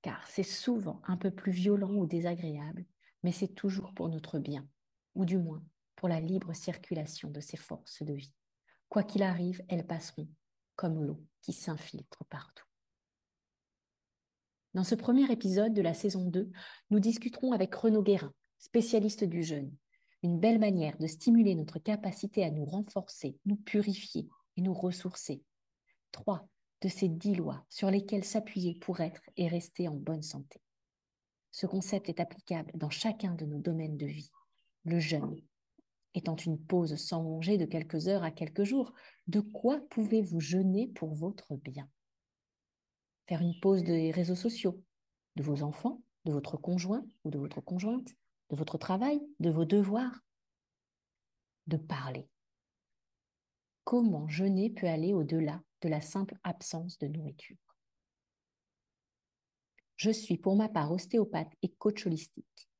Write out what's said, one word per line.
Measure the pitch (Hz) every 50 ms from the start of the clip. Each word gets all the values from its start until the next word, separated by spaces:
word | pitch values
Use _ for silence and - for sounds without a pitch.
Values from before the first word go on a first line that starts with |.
Car | - 151 117 - -
c'est | - - - 185
souvent | - - - - 247 240 226 196 165 151 - -
un | - 180
peu | 180 - 196
plus | 190 - - 202
violent | 180 180 180 208 208 202 196 185 202
ou | 208 180
désagréable, | 156 175 165 170 175 175 170 170 160 147 143 147 156 165 180 180 _ _ _ _ _ _ _ -
mais | 180 175
c'est | - 202 185 190
toujours | - - 196 185 196 185 - -
pour | - 170
notre | 170 160 156 156 - - 147
bien, | 143 143 143 139 139 - _ _ _ _ _ _ _ _ _
ou | 185 190
du | 170 190
moins | 185 170 160 151 156 - - _ _ _ _ _
pour | - -
la | 175 170 160
libre | 160 160 185 190 - 170 160
circulation | - - - 165 - - - 185 160 151 151 - - - 151
de | 147 147
ces | 147 - -
forces | - - - - 156 - - - - 151
de | 151 143
vie. | 139 139 - _ _ _ _ _ _ _ _ _ _ _ _
Quoi | - 208
qu'il | 202 - - 196 202
arrive, | 190 180 175 175 180 185 180 - -
elles | 180 170 160
passeront, | - 165 160 - - - - 151 151 - _ _ _ _ _ _ _ _
comme | - - 170 160 160 151
l'eau | 143 151 156 - _ _ _
qui | - -
s'infiltre | 170 - - 185 156 151 - - - - - _ - _ -
partout. | _ - 139 - - _ - - _ _ _ _ _ _ _ _ _ _ _ _ _ _ _ _ _ _ _ _ _ _ _ _ _ _ _ _ _ _ _ _ _ _ _ _ _ _ _ _ _ -
Dans | 185 185
ce | - 233
premier | - - 247 240 269 277 269
épisode | 233 233 - 190 185 196 214 226 220
de | 208
la | 175 165 160
saison | - - 202 185 190 180
deux, | 180 165 180 208 - - - - - - - _ _
nous | 208 214
discuterons | 196 226 226 226 - 240 - - - 262 247
avec | 202 185 - -
Renaud | - - 226 214 214 196
Guérin, | 202 196 180 156 139 - _ _ _ _ _
spécialiste | - - - 233 214 226 - 220 202 214 208 - 214
du | 175 165 175
jeûne. | 160 160 156 143 139 135 143 - _ _ _ _ _ _ _ _
Une | - 175 170 165
belle | 180 226 233 220
manière | 220 208 196 175 156 151 147
de | - 156
stimuler | 160 - - - 247 233 233 220 196 185
notre | 160 151 - - 151
capacité | - - 214 208 208 190 175 - - 202 - 214 185
à | 160
nous | 151 156 147
renforcer, | - 175 196 208 - - 196 185 - - - - 139 139 - _
nous | 202 202
purifier | 208 - - - 208 208 208 190 196 - - - - - - - _ _ _ _
et | 180
nous | 180 190 180
ressourcer. | - 185 180 175 - - 185 - - - - 139 - _ _ _ _ _ _ _ _ _ _ _ _ _ _
Trois | - - - - 190 165 - - _ _ _ _ _ _
de | -
ces | 190 - - 196
dix | 175 160 170 - 208 202
lois | 180 160 147 135 - - _
sur | - - 208 190
lesquelles | 190 202 196 - 220 202 185
s'appuyer | - - 220 208 - - 196 180 175 165
pour | 175 - - 180 175
être | 165 165 - - _ - _
et | - 180
rester | 165 170 170 170 - _ - 180
en | 165 151
bonne | 139 143 - 160 151
santé. | 151 156 - 139 139 143 - - _ _ _ _ _ _ _ _ _ _ _ _ _ _ _ _ _ _
Ce | - - -
concept | 180 - 190 185 - 208 196 196 -
est | 165 -
applicable | 170 - - - _ - 180 160 151 156 -
dans | 165 156 151
chacun | - - - 226 208 - 196 190 175
de | 160 160
nos | 147 147 147
domaines | - 175 165 160 160 156 151
de | 139 147
vie. | 143 147 151 147 - _ _ _ _ _ _ _ _ _ _ _
Le | 165 170 170
jeûne | 156 151 160 147 - - - - - _ _ _ _ _ _ _ _ _ _ _ _ _ -
étant | 180 - 170 160
une | 156 - 170 156 156
pause | 156 - 185 180 170 151 151
sans | 151 - - 175 165 165
manger | 160 160 160 160 185 208
de | 196 165
quelques | - - 165 156 156 - 156 151
heures | 185 202 196 175
à | 160
quelques | 156 - 165 151 156 - 202
jours, | 202 262 277 240 - - - - - _ _ _
de | - 165 208
quoi | 202 208 - - - 240 285 294 - -
pouvez-vous | - 226 220 202 220 220 208 170 170 165
jeûner | 151 139 175 190 190 190 185 202 247
pour | 240 - - 165 156 156
votre | 151 160 190 202 - - _ 143
bien ? | 139 143 139 131 143 135 - _ _ _ _ _ _ _ _ _ _ _ _ _ _ _ _ _ _ _ _ _ _ _ _ _ _ _
Faire | - 175 156
une | 175 170 170 175
pause | - 196 196 185 170
des | 165 170 165 160 160
réseaux | 160 180 175 170 180
sociaux, | 180 - 233 226 - - 185 175 - - _ _ _ _ _ _ _ _ _ _
de | 151 143
vos | 147 147 139 147
enfants, | 147 147 - - 240 277 - - _ _ _ _
de | 165
votre | 147 143 139 - -
conjoint | 147 - 175 180 180 170 185 208 277 - - _ _ _
ou | 156
de | 151 143
votre | 139 143 - -
conjointe, | - - 180 180 185 214 240 262 254 - - _ _ _ _ _ _ _
de | 156
votre | 143 156 - -
travail, | 160 - - 185 190 240 277 294 294 294 - - _
de | - 170
vos | 156 160 170
devoirs, | 160 202 208 202 190 202 233 262 247 233 - _ _ _ _ _ _ _ _ _ _ _ _ _ _ _ _ _ _ _ _ _ _ _ _ _ _ _ _ _
de | 156 160
parler. | 151 160 - 156 135 135 135 131 - - _ _ _ _ _ _ _ _ _ _ _ _ _ _ _ _ _ _ _ _ _ _ _ _ _ _ _ _ _ _ _ _
Comment | - 247 247 233 220 175 147 151
jeûner | 156 147 165 190 196 196 185 202 233
peut | 233 - 196
aller | 175 160 156 160 185 202
au-delà | 175 151 143 165 165 160 147 147 180 - _ _ _
de | - 170
la | 156 151
simple | 151 - - 196 196 196 - - -
absence | 180 170 - - - - 165 170 180 - _
de | 151
nourriture ? | 143 147 165 156 143 - - - - - _ _ _ _ _ _ _ _ _ _ _ _ _ _ _ _ _ _ _ _ _ _ _ _ _ _ _ _ _ _ _ _ _ _ _ _ _ _ _ _ _ _ _ _ _ _ _ _
Je | - - 214
suis | 220 220 - - 180
pour | 165 - 190 196
ma | 208 214 214
part | 214 180 147 147
ostéopathe | 170 180 - - - 233 208 - - 160 156 156 - _
et | - 175
coach | - _ - 214 208 - -
holistique. | 190 160 156 - - _ - - _ _ - - _ _